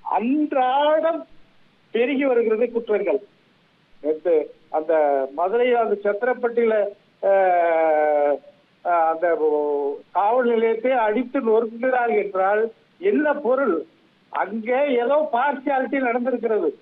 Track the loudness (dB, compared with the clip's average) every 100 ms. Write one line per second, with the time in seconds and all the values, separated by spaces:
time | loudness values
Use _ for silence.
0 | -2 -2 0 0 0 0 2 2 2 2
1 | 0 -4 -8 -20 -20 _ _ _ _ -2
2 | 0 0 2 2 2 0 0 -2 -2 -2
3 | 0 -2 -4 _ _ _ _ _ _ -8
4 | -6 -4 0 0 0 -12 _ -6 0 2
5 | 2 0 -2 -2 -2 2 2 2 0 -2
6 | -2 -2 -2 -2 -2 0 0 0 -2 -6
7 | _ _ 2 4 4 2 2 2 2 2
8 | 2 2 2 0 -6 _ _ _ -2 2
9 | 2 0 0 0 0 0 -2 -2 -4 -8
10 | -6 -2 0 2 2 2 0 0 0 0
11 | 0 0 -2 -2 2 0 0 -4 -2 0
12 | 0 0 -2 -2 0 0 -2 -6 _ _
13 | 0 0 0 -2 0 0 0 -2 -6 _
14 | _ _ _ -6 -6 -6 -2 0 0 0
15 | 2 0 0 0 -2 -2 -2 -2 -2 -2
16 | -2 -2 -2 -4 -2 0 -2 -6